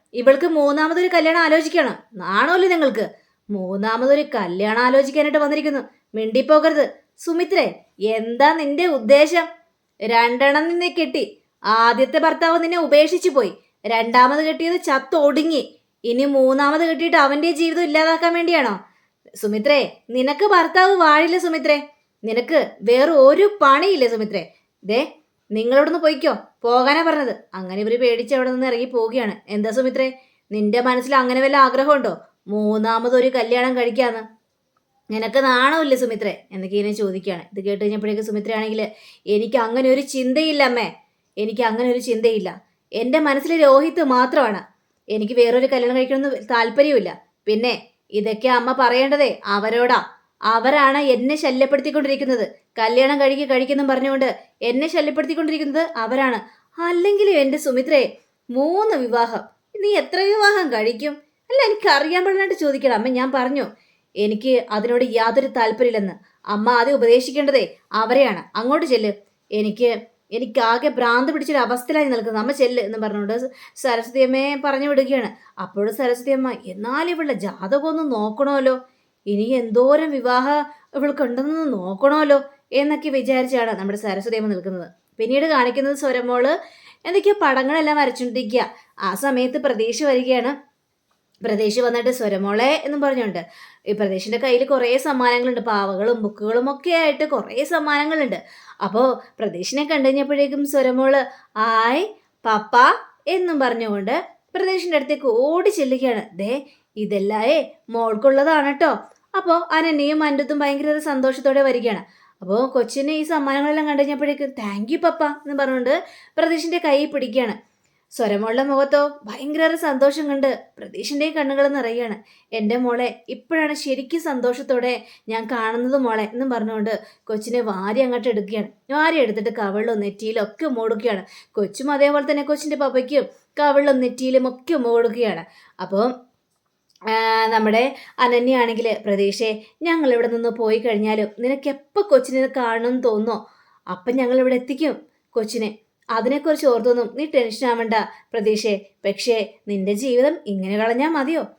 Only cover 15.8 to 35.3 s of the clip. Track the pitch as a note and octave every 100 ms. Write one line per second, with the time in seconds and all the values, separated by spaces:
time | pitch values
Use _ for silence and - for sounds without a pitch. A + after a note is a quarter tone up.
15.8 | _ _ A#3 B3 C#4 C#4 C4 C4+ C#4+ D#4
16.8 | E4 D4+ E4+ E4 C#4 C#4+ E4 D4+ E4 D#4+
17.8 | E4+ D4+ D#4+ D#4+ E4+ E4+ E4+ E4 A#3+ F#3+
18.8 | - _ _ _ _ - G#3 G#3+ C4 C#4+
19.8 | G3+ - - B3 C4 D4 G#4 F#4 E4 F#4
20.8 | F#4+ F#4+ D#4+ D4+ E4 F4+ F4 D#4+ D4+ D4
21.8 | D4 _ _ _ G#3+ A3+ B3 D#4 G#3+ -
22.8 | G3+ B3 D4+ D4+ C4 E4+ G#4 G#4 C#4 C#4
23.8 | G4 E4+ A#3+ A3 G#3+ G3 E3 _ _ _
24.8 | G3 A#3 D#4 - _ _ - G#3+ A#3 C4+
25.8 | D4+ E4+ D#4 C#4+ D#4 G#3+ - _ A#3 A#3+
26.8 | B3+ D4+ E4 D4+ B3 - - F#3+ F#3 F#3+
27.8 | G#3+ A#3+ B3 A#3 A3+ C4+ C4 B3+ C4 A#3
28.8 | B3 B3 A3 G#3+ G#3+ G#3+ - G#3 A3 A3+
29.8 | C4 C4 C4 C4 _ _ - G#3+ G#3 A#3+
30.8 | B3 B3 B3+ C4+ B3 B3+ C4+ C#4 C4+ C4
31.8 | C#4 C#4+ A3+ D#3+ - _ F#3 G#3 G#3 G#3+
32.8 | A3 A3+ A#3+ B3+ C4 B3+ A3+ A#3+ B3+ B3
33.8 | A#3+ A3+ B3 A3+ A3 _ _ _ _ _
34.8 | _ _ - G#3+ A3